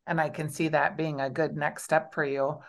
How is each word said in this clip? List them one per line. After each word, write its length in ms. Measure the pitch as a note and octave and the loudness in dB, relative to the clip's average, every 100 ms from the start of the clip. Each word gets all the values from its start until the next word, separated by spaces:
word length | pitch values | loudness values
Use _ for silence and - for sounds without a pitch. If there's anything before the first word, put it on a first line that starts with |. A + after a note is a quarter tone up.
| - | -2
And 120 | E3 | 0
I 120 | D3+ | 0
can 180 | - D3+ | -2 -6
see 200 | - D#3+ | -2 2
that 280 | D3+ C#3+ - | 4 2 2
being 240 | D#3+ C#3+ | -2 -2
a 80 | C3+ | -2
good 300 | C3+ D#3 D3+ | 0 -2 0
next 260 | D3 - | -2 -4
step 300 | - D#3 D#3+ | 2 2 2
for 100 | - | -2
you. 360 | C#3+ C#3 C#3 D3+ | -2 0 0 -2